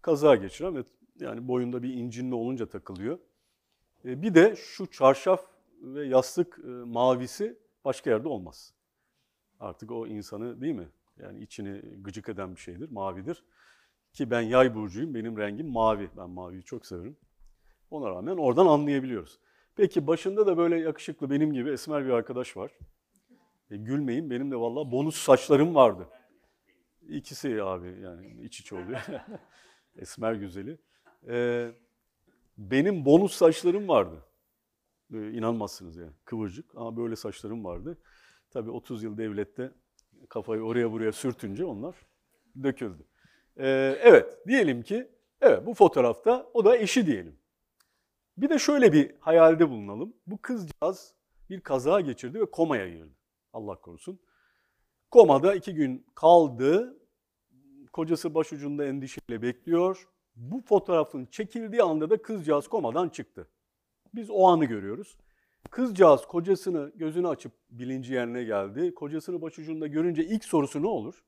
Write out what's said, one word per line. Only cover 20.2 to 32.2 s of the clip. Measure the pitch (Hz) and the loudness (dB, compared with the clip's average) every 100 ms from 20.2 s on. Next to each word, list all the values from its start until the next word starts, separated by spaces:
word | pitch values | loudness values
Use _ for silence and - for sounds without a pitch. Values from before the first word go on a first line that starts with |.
| 185 202 208 | -2 0 0
da | 170 | 2
böyle | 170 170 | 2 0
yakışıklı | 160 151 - 151 139 | -2 -8 -12 -10 -4
benim | 143 151 | 0 0
gibi | 139 127 | -2 -4
esmer | 135 - 151 131 | -6 -6 -4 0
bir | |
arkadaş | 120 113 123 123 - | -2 -2 -8 -10 -10
var. | 110 _ - _ _ _ _ _ _ _ _ | -14 _ -20 _ _ _ _ _ _ _ _
E, | 104 | -14
gülmeyin, | 110 139 139 123 160 | -6 -6 -4 -4 -4
benim | 123 139 | -6 -6
de | 127 | -4
vallahi | 117 123 143 | -4 -4 -4
bonus | 123 151 151 | -2 -2 -4
saçlarım | - 131 - 143 160 156 | 6 6 8 4 4 6
vardı. | 123 95 90 - _ _ _ _ _ _ _ _ - | 6 6 -12 -20 _ _ _ _ _ _ _ _ -14
İkisi | 147 - 143 139 110 | -12 -12 -10 -6 -6
abi | 98 92 87 92 | -4 -6 -10 -16
yani | 98 85 98 113 | -18 -18 -20 -20
iç | 117 - | -18 -18
içe | - 95 | -14 -14
oluyor. | 90 123 - 147 - 214 _ | -10 -12 -10 -14 -14 -20 _
<laughs> | _ _ _ _ - | _ _ _ _ -20
Esmer | - - 113 | -20 -8 -6
güzeli. | 113 98 90 101 160 _ _ _ _ - | -6 -8 -12 -14 -16 _ _ _ _ -8
E, | 120 120 120 120 117 _ _ _ _ | -4 -2 -2 -6 -14 _ _ _ _